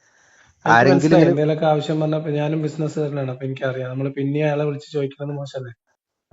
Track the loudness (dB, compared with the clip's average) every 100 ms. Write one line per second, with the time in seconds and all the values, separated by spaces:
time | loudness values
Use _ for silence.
0 | _ _ _ _ _ _ 4 6 6 6
1 | 6 6 6 4 0 2 2 0 0 -2
2 | -2 -2 -2 -2 -2 -2 -4 -4 -6 -4
3 | -4 -4 -6 -6 -8 -4 -4 -4 -6 -6
4 | -6 -4 -4 0 0 0 -2 -6 -8 -6
5 | -6 -6 -10 -10 -10 -12 -14 -18 _ _
6 | _ _ _